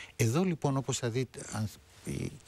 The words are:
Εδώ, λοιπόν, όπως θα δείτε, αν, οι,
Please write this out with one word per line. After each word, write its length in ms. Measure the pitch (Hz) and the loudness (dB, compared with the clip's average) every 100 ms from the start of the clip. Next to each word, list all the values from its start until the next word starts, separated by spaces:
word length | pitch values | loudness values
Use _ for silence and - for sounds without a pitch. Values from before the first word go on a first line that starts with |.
| - - | -12 0
Εδώ, 280 | 117 143 | 4 4
λοιπόν, 320 | 190 160 147 135 | 2 2 2 2
όπως 220 | 127 127 | 0 -2
θα 120 | 120 | 0
δείτε, 300 | 123 127 - - | 0 -2 -6 -8
αν, 160 | 110 107 - - - | -4 -4 -6 -20 -14
οι, 280 | - 135 - - | -6 -4 -4 -6